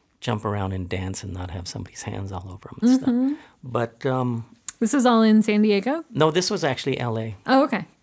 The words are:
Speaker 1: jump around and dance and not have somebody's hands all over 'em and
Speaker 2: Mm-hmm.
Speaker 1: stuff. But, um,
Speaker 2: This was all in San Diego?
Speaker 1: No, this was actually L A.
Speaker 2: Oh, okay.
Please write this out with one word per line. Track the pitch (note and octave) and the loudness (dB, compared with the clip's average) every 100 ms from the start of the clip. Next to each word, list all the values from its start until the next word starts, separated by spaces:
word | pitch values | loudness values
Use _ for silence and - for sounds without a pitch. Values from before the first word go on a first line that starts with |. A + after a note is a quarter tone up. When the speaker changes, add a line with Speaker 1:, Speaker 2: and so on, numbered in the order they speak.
| _ _ | _ _
Speaker 1:
jump | - A2 G#2 | -4 -2 -2
around | G#2 F#2+ | -2 -2
and | F#2+ F#2 | -4 -4
dance | F#2 F#2 F#2 | -4 -4 -8
and | F#2+ | -8
not | F2+ F2+ | -10 -8
have | F2 F2+ | -10 -10
somebody's | - G2 - | -10 -12 -12
hands | - G#2 G2 | -10 -8 -8
all | G2 F#2 | -10 -12
over | F#2 - | -16 -16
'em | - A#3 | -2 2
and | C4 | 4
Speaker 2:
Mm-hmm. | C4 A#3+ C4 | 2 0 0
Speaker 1:
stuff. | D4+ - _ | -2 -10 _
But, | C3+ A#2+ A#2 - C#3 | -4 -2 -2 -2 -2
um, | C3 B2 A#2 A2+ - - - | 0 0 -4 -8 -16 -12 -4
Speaker 2:
This | A3+ | 0
was | C#4+ B3 | 2 4
all | A3+ | 6
in | A3 A3 | 6 6
San | G#3+ G#3 | 4 2
Diego? | G#3+ G3+ G3 D#4 - | 4 2 0 -4 -4
Speaker 1:
No, | G#3+ D#3 | 2 4
this | D#3 F3+ | 4 0
was | G3+ | 0
actually | D3+ B2+ C#3 B2+ | 0 -2 -2 -2
L | A#2+ A2+ | -2 -2
A. | A2+ G2+ - | -4 -6 2
Speaker 2:
Oh, | C4+ | 4
okay. | D4 G3+ - _ | 4 0 -6 _